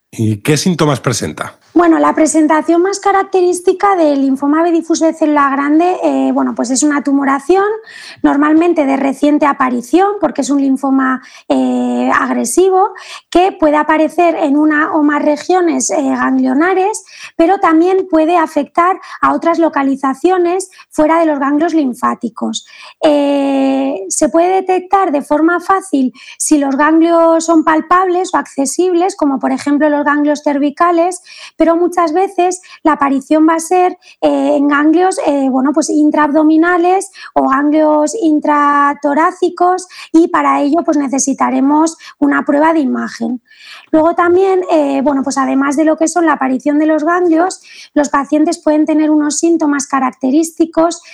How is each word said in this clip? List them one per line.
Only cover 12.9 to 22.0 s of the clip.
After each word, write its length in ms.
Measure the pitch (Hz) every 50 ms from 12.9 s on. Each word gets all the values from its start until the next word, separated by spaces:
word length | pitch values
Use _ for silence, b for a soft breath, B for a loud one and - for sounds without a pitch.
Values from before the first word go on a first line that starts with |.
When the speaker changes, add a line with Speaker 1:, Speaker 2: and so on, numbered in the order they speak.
| 381 B B B B B B _
Speaker 2:
que 240 | - 339 359 392 - 381
puede 200 | 320 302 294 302
aparecer 580 | 302 302 311 311 311 302 302 - 349 339 330
en 220 | - - 294 269 294
una 360 | 302 311 311 294 302 - -
o 80 | 320
más 220 | 294 294 294 294 294
regiones, 680 | 302 294 294 - - 349 370 359 339 294 262 247 -
eh, 180 | 285 - 285 269
ganglionares, 960 | 262 247 254 262 262 262 254 262 262 269 320 359 381 370 370 392 440 - B B B B B B B _
pero 220 | 330 330 381 403
también 460 | 392 349 320 320 330 359 381 381 381 370
puede 260 | - 320 311 311 349
afectar 640 | 349 320 311 320 302 285 - _ - 339 359 381 370 B B B B
a 120 | - 269 277
otras 240 | 294 - 330 339 330
localizaciones 1120 | 330 311 311 294 277 269 269 269 - 269 269 269 - 349 370 370 349 339 349 392 381 - B B B B
fuera 320 | _ - 311 302 320 330
de 40 | 339
los 140 | 320 302 277
ganglios 340 | 277 269 294 294 302 349 294
linfáticos. 920 | 320 294 262 233 -